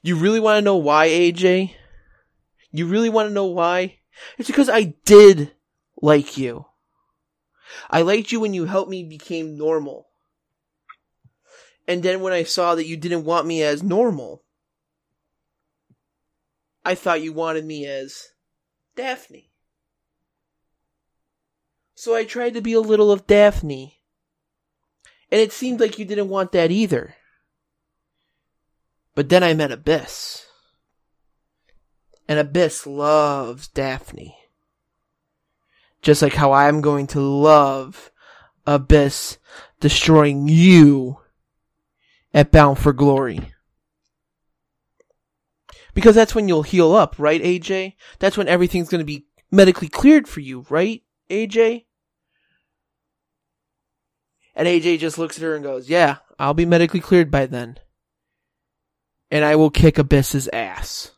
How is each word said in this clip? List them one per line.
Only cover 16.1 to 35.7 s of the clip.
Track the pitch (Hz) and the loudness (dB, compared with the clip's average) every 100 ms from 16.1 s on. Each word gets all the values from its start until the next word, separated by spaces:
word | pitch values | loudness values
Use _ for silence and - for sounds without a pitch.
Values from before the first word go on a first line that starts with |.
| _ _ _ _ _ _ _ | _ _ _ _ _ _ _
I | - | -8
thought | 185 190 165 | -6 -4 -6
you | 160 | -6
wanted | 156 165 160 | -8 -8 -8
me | 156 151 143 | -10 -14 -12
as | 135 135 - - _ _ _ _ _ _ | -14 -14 -20 -20 _ _ _ _ _ _
Daphne. | - 254 254 _ - _ _ _ _ _ _ _ _ _ _ _ _ _ _ _ _ _ _ _ _ _ _ _ _ _ | -14 -12 -12 _ -20 _ _ _ _ _ _ _ _ _ _ _ _ _ _ _ _ _ _ _ _ _ _ _ _ _
So | _ 233 | _ -6
I | 226 | -6
tried | 220 240 240 | -6 -8 -8
to | 233 | -6
be | 220 | -4
a | 226 | -2
little | 214 214 208 | 0 2 2
of | 202 - | 0 2
Daphne. | 208 208 202 156 135 135 _ _ _ _ _ _ _ _ _ _ _ _ _ _ | 4 4 2 -10 -14 -18 _ _ _ _ _ _ _ _ _ _ _ _ _ _
And | 214 | -2
it | 214 | -2
seemed | - 254 233 | -4 -8 -2
like | 220 208 | -4 -4
you | |
didn't | 196 208 196 | -10 -6 -4
want | 190 185 | -6 -2
that | 180 165 | -2 0
either. | 190 208 139 - _ _ _ _ _ _ _ _ _ _ _ _ _ _ _ _ _ _ _ _ | 0 -2 -4 -6 _ _ _ _ _ _ _ _ _ _ _ _ _ _ _ _ _ _ _ _
But | - 139 | -8 0
then | 180 | 2
I | 175 | 2
met | 160 143 | -2 -4
Abyss. | 123 147 156 - - - - _ _ _ _ _ _ _ _ _ _ _ _ _ _ _ _ _ _ - | -6 -4 -4 -4 -18 -18 -20 _ _ _ _ _ _ _ _ _ _ _ _ _ _ _ _ _ _ -6
And | 151 | -4
Abyss | 147 160 160 - 143 | -2 -2 -2 -4 -14
loves | 139 147 151 147 139 120 127 - | -6 0 2 0 -4 -10 -14 -12
Daphne. | - 135 135 - - - _ _ _ _ _ _ _ _ _ _ _ _ _ _ | -8 -8 -10 -16 -20 -20 _ _ _ _ _ _ _ _ _ _ _ _ _ _